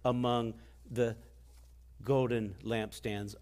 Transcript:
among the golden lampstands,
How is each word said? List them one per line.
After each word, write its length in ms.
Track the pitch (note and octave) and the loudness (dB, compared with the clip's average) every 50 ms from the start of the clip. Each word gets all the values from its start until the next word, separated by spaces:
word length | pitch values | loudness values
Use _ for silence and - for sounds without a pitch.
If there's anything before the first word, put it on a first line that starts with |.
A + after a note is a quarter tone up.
| - | 0
among 500 | B2+ B2 B2 B2 A#2+ A#2+ A#2+ A#2 A2+ A2 - - - - - - - | 2 2 4 2 2 2 2 0 -2 -4 -8 -14 -20 -20 -20 -14 -6
the 240 | - B2 A#2+ A#2 A2 - - - - - - - - - - - - - - - - - - | 0 0 2 0 0 -6 -14 -20 -20 -20 -20 -20 -20 -20 -20 -20 -20 -20 -20 -20 -18 -8 0
golden 500 | - C#3 C3 C3 A#2+ A#2+ A#2 A2 G2+ F2+ - | 2 2 4 4 2 2 0 0 -2 -6 -8
lampstands, 720 | - A2 A2+ A2+ A2 G#2+ - - - A#2 G#2 G2+ G2+ G2+ G2+ - | -4 -2 -2 -2 -2 -4 -6 -8 -6 -4 -4 -4 -6 -8 -10 -8